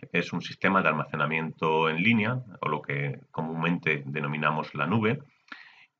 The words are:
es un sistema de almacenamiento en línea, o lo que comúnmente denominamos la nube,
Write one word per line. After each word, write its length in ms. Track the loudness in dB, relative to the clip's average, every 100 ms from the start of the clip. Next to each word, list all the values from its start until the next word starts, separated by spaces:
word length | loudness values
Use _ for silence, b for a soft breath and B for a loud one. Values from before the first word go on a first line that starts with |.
| -4
es 220 | -2 -2
un 80 | -4
sistema 400 | -8 -2 2 4
de 80 | 4
almacenamiento 1000 | 2 -2 -2 0 0 -4 -2 2 4 2
en 140 | 2
línea, 400 | 4 4 2 -2 -6 -8
o 80 | -4
lo 140 | -4
que 400 | -2 -4 -4 -6 -10
comúnmente 720 | -8 -6 -2 0 0 0 -2 -2
denominamos 680 | -4 -4 0 0 0 -2 -4
la 120 | 0
nube, 320 | 2 2 0 B B B B B B B